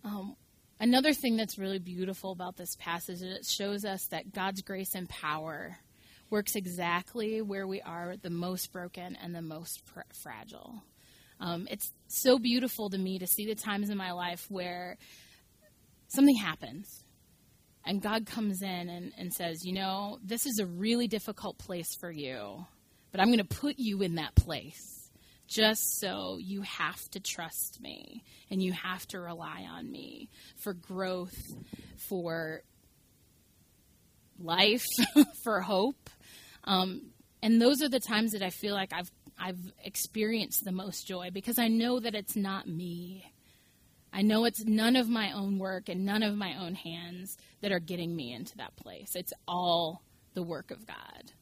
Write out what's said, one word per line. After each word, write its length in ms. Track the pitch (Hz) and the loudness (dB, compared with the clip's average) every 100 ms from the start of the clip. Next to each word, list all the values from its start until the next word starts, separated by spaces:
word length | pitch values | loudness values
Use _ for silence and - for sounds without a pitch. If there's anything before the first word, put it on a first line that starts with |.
Um, 320 | 214 208 196 - _ _ _ _ | -8 -8 -8 -12 _ _ _ _
another 360 | 226 254 294 | 6 8 6
thing 220 | 285 254 226 | 4 2 2
that's 220 | 220 - | 0 -4
really 200 | 190 196 | -4 -4
beautiful 540 | 175 180 185 185 190 | -4 -4 -4 -4 -8
about 260 | 180 180 185 | -6 -8 -8
this 180 | 175 - | -10 -8
passage 380 | 170 170 - 180 | -4 -4 -4 -8
is 60 | |
it 240 | 185 190 - | -8 -8 -4
shows 400 | - 202 202 208 | -2 -2 -2 -4
us 200 | 190 - | -4 -6
that 260 | 165 196 | -6 -6
God's 260 | 190 185 190 | -4 -2 -4
grace 340 | 190 190 190 | -8 -6 -4
and 140 | 185 175 | -6 -8
power 720 | - 156 156 160 151 - 180 _ _ - - - | -6 -4 -4 -4 -8 -10 -14 _ _ -20 -20 -2
works 280 | 214 208 214 | 0 0 -2
exactly 840 | 180 175 170 175 180 240 214 220 | -4 -2 0 0 0 -4 -2 -2
where 260 | 208 196 190 | -2 -4 -4
we 140 | 190 | -6
are 360 | - 170 175 196 | -6 -8 -8 -8
the 100 | 175 | -4
most 400 | 170 175 185 - | -2 -2 -4 -6
broken 460 | 190 175 - 180 180 | -8 -4 -4 -4 -8
and 180 | 175 | -6
the 80 | 170 | -6
most 400 | 165 156 170 - - | -6 -8 -8 -10 -12
pr-, 140 | - - - | -16 -14 -14
fragile. 600 | - 113 - - - 226 - _ - - - _ | -12 -12 -12 -16 -14 -16 -18 _ -20 -20 -20 _
Um, 280 | 180 170 202 | -4 -4 -6
it's 220 | 208 - - _ | -6 -8 -10 _
so 300 | - 262 254 | 4 6 8
beautiful 520 | 233 240 254 - 208 | 6 2 2 -2 -2
to 80 | 190 | 0
me 200 | 185 190 | 0 -2
to 80 | 180 | 0
see 200 | - 214 | 0 0
the 80 | |
times 360 | 214 220 202 208 | -2 -2 -2 -2
in 60 | 202 | -2
my 160 | 185 | -4
life 340 | 175 175 175 - | -4 -4 -6 -8
where 500 | 196 180 175 180 - - - - - _ _ _ _ _ _ _ | -6 -6 -6 -10 -12 -18 -20 -20 -20 _ _ _ _ _ _ _
something 280 | - 285 240 | 8 8 8
happens 680 | 185 160 120 143 - - - _ _ _ _ _ _ _ - | 0 -6 -10 -12 -14 -18 -20 _ _ _ _ _ _ _ -2
and 140 | 196 | -2
God 260 | 208 220 214 | 0 0 -2
comes 360 | 240 208 185 | -2 0 0
in 260 | 196 180 175 | -2 -4 -6
and, 240 | 175 180 - | -8 -10 -8
and 140 | 180 | -6
says, 320 | - 170 165 | -2 -4 -2
"You 100 | 180 | -2
know, 440 | 190 190 190 202 - | 0 0 -2 -4 -6
this 240 | 196 233 285 | -4 -2 0
is 120 | 220 | 0
a 80 | 185 | -2
really 400 | 175 214 240 240 | 0 2 4 2
difficult 520 | 214 - 202 196 - | 0 -4 -8 -8 -8
place 360 | - 180 170 - | -8 -6 -6 -8
for 100 | 175 | -8
you, 560 | 160 135 127 104 101 180 _ _ _ _ | -6 -6 -6 -8 -10 -14 _ _ _ _
but 80 | 185 | 6
I'm 100 | 202 | 8
gonna 140 | 233 | 8
put 340 | 196 - 285 - | 4 -2 -2 0
you 240 | 226 196 | 0 2
in 120 | 185 | 0
that 200 | 165 147 | 0 6
place 760 | - 170 143 110 - - - - - - - - | 6 6 -6 -8 -16 -16 -16 -18 -20 -20 -20 -4
just 540 | - 220 220 - - | 6 6 6 0 -2
so 380 | 196 196 185 190 | -2 -4 -4 -6
you 220 | 185 196 | -4 -6
have 360 | 196 - 156 - - | -6 -4 -4 -4 -12
to 100 | 190 | -8
trust 580 | - - 165 - - - | -6 -6 -8 -6 -8 -8
me 440 | - - - - - - - | -14 -14 -16 -18 -20 -20 -4
and 120 | 190 | -2
you 100 | 185 | 0
have 340 | 175 185 180 - | -2 -6 -8 -8
to 120 | 185 | -10
rely 460 | 175 165 156 165 180 | -10 -10 -10 -10 -12
on 220 | 170 165 | -12 -10
me 380 | - - - - - - - | -10 -14 -14 -18 -20 -20 -10
for 160 | 208 | -8
growth, 640 | 180 - 185 190 185 180 - - - - - - - - | -8 -8 -4 -2 -2 -4 -10 -12 -14 -14 -16 -16 -16 -6
for 540 | 190 170 165 160 160 _ _ _ _ _ _ _ _ _ _ _ _ _ _ _ _ _ - | -4 -2 -2 -4 -8 _ _ _ _ _ _ _ _ _ _ _ _ _ _ _ _ _ -10
life, 480 | 170 170 208 240 - - 233 | 0 6 8 6 2 4 8
<laughs> 280 | 294 - - | 8 8 6
for 180 | 240 202 | 0 2
hope." 480 | 185 190 233 - - - - - - - | 4 4 4 0 -16 -20 -20 -20 -20 -12
Um, 460 | - 185 185 180 - - - _ | 2 2 2 -2 -12 -20 -20 _
and 180 | 220 226 | 6 10
those 220 | 240 277 | 10 6
are 80 | 294 | 2
the 100 | 247 | 0
times 320 | - 214 226 | 2 2 2
that 100 | 208 | 0
I 60 | 185 | -2
feel 240 | - 208 | -2 -2
like 220 | 202 190 | -2 -2
I've, 160 | 165 180 - - - | -4 -8 -14 -20 -8
I've 220 | 180 180 180 - | -6 -6 -10 -12
experienced 800 | - - - 220 214 226 196 - | -10 -6 -4 0 0 0 0 -2
the 80 | 190 | -2
most 340 | 185 190 - - | -4 -4 -8 -8
joy 220 | 185 180 | -8 -6
because 280 | 190 240 240 | -6 -2 2
I 100 | 226 | 4
know 320 | 226 240 254 | 4 4 2
that 140 | 226 | 0
it's 220 | 208 202 214 | -4 -4 -2
not 300 | 196 196 - | -2 -2 -4
me. 640 | 165 180 175 175 190 - _ _ _ _ _ _ _ _ | -6 -6 -6 -10 -14 -18 _ _ _ _ _ _ _ _
I 120 | 190 | 4
know 240 | 208 214 233 | 6 6 4
it's 180 | 233 | 2
none 320 | 226 214 226 254 | 2 4 6 6
of 140 | 226 | 4
my 220 | 233 202 | 2 0
own 260 | 202 196 196 | -2 0 0
work 320 | 190 185 - | 0 -4 -4
and 160 | 180 196 | -2 2
none 160 | 214 | 2
of 140 | 220 208 | 2 0
my 200 | 190 147 | -2 -4
own 180 | 175 | -6
hands 600 | 190 170 165 175 180 190 - - _ | -6 -8 -10 -10 -12 -12 -14 -18 _
that 120 | 208 | 0
are 80 | 180 | 0
getting 360 | 160 175 170 170 | 0 -2 -2 -2
me 160 | 120 | -4
into 240 | 120 185 208 | -8 -10 -10
that 200 | 117 - | -12 -12
place. 380 | - 90 202 | -16 -14 -8
It's 180 | 180 180 - - | -6 -6 -10 -4
all 560 | 175 180 170 165 180 _ - _ | 2 4 4 4 -4 _ -20 _
the 100 | 185 | -6
work 280 | 170 151 - | -4 -6 -8
of 160 | - 220 | -14 -12
God. 460 | - - - - - | -14 -14 -18 -20 -20